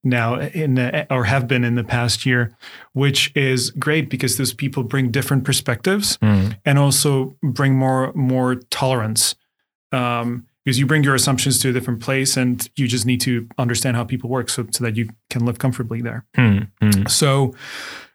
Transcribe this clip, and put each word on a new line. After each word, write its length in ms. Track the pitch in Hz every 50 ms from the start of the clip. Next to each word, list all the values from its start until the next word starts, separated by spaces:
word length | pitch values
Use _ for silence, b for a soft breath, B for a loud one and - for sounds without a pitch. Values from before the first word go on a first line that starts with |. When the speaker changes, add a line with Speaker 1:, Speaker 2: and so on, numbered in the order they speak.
| -
Speaker 1:
now 320 | 135 123 120 113 117 120 135
in 360 | 147 143 - 170 156 147 127
the, 320 | 127 123 123 - 151 147 -
or 140 | 135 127 117
have 240 | 101 131 135 120 117
been 160 | 131 123 123
in 100 | 120 120
the 80 | 120 113
past 420 | - 123 120 120 120 - - -
year, 280 | 135 127 123 120 113 B B B B B B B B
which 400 | _ 131 139 143 139 - - - _
is 360 | 147 139 131 127 127 123 -
great 400 | - 151 - 151 151 160 147 -
because 260 | - 127 139 127 -
those 160 | - 135 123
people 300 | - - 139 135 131 143
bring 280 | 120 110 - 139 131 123
different 340 | 113 139 123 - 143 135 -
perspectives 720 | - 135 - - - 120 110 - 185 190 208 202 - - -
Speaker 2:
Mm. 400 | - 107 104 98 95 107 113 - _
Speaker 1:
and 120 | 147 139 143
also 560 | 143 143 131 - - 147 139 135 131 131 - _
bring 320 | - 143 127 - 143 135 135
more, 360 | 131 131 131 131 131 131 135
more 440 | - 156 135 127 131 127 127 123 127
tolerance. 800 | 123 - _ - - 139 131 131 123 110 107 110 - - - - _ _ _ _ _ _ _ _ _ _ _
Um, 540 | - 127 123 123 120 117 117 120 120 120 - _ _ _ _
because 120 | 139 127 117
you 80 | 139
bring 180 | 139 156 156 143
your 100 | 143 135
assumptions 440 | 127 - 139 135 123 - 139 127 -
to 100 | - 131
a 40 | 120
different 260 | 127 123 - 120 110
place 380 | - - 135 135 131 131 - 135
and 280 | 127 123 123 - - - _
you 120 | - 135 117
just 160 | 117 123 101
need 160 | 123 127 120
to 260 | - 131 123 117 113 117 - -
understand 380 | 127 120 120 113 - 135 120
how 80 | 117 117
people 260 | 104 131 123 - 117
work 180 | 127 131 113 -
so, 180 | - - 117 107
so 120 | - -
that 140 | 123 117 107
you 140 | 113 117 110 - _ _ _
can 160 | - 127 117
live 140 | 123 117 -
comfortably 420 | - 127 123 - 120 113 117 117
there. 240 | 117 117 113 117 - _ _
Speaker 2:
Hmm, 260 | - 123 113 101 98 104 101 _ _
hmm. 260 | - 104 104 98 98
Speaker 1:
So 480 | - - - 156 143 135 139 135 127 B B B B B B B B B B B B B